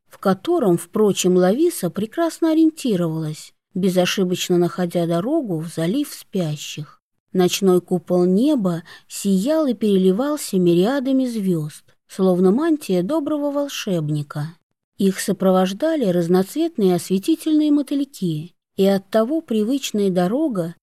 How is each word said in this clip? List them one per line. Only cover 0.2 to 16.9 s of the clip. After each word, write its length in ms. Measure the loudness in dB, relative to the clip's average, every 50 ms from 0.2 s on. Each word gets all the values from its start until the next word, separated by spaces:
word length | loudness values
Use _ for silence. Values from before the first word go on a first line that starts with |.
| 0 0 0 0 0 -2 0 2 2 2 2 2
впрочем, 580 | 0 -4 0 2 2 2 2 2 2 2 4
Лависа 540 | 4 4 4 2 2 2 0 0 -2 -6 -6
прекрасно 640 | -4 -4 -6 -6 -2 -2 -2 -2 -2 -2 0 2 4
ориентировалась, 1000 | 4 4 2 2 0 -2 -2 0 0 0 -2 -2 -4 -6 -6 -8 -10 -14 -20 _ _ _ _ -6
безошибочно 840 | -2 0 0 2 2 2 0 0 0 0 -2 -2 -2 -2 0 2 2
находя 480 | 2 0 0 -4 -4 -2 -2 -2 -2
дорогу 520 | 0 0 -2 -2 0 -2 -2 -2 -2 -4 -6
в 100 | -6 -8
залив 400 | -6 -4 -4 -2 -2 -2 -4 -6 -8
спящих. 880 | -18 -14 _ -4 -4 -4 -4 -4 -6 -8 -12 -12 -12 -14 -14 -16 _ _ _ _ _ _ _ 0
Ночной 480 | 0 2 2 0 2 2 4 2 2
купол 440 | 2 0 -4 -4 -2 0 0 2 4
неба 580 | 4 4 4 4 2 2 2 0 -2 -2 -4 -8 -12 -20 -20 _ -16
сиял 580 | -12 -6 -2 0 2 2 2 2 0 2 2
и 80 | 0 0
переливался 840 | 0 0 2 2 4 4 4 2 2 0 -2 -2 -4 -6 -4 0
мириадами 720 | 2 2 4 4 4 2 2 0 0 0 0 0 0 0
звёзд, 580 | -2 -4 -2 -2 0 0 -2 -2 -6 -10 -16 _ _ _ _ _ _
словно 440 | -4 0 2 2 4 4 4 4 4
мантия 500 | 4 2 2 0 0 0 -2 -2 0 0
доброго 480 | 0 -2 -2 -2 -2 -2 -2 -2 -2
волшебника. 1040 | -2 -2 -4 -4 -6 -8 -6 -4 -2 -2 -2 -2 -4 -4 -6 -6 -8 -8 -8 -8 -10 _ _ _ _ _ _ _ _ 0
Их 220 | 0 0 0 0
сопровождали 840 | -4 -4 -2 0 2 2 4 4 2 0 -2 -2 -2 0 0 0 0
разноцветные 880 | 0 0 0 0 2 2 2 0 -2 -2 -4 -4 -4 -2 0 0 2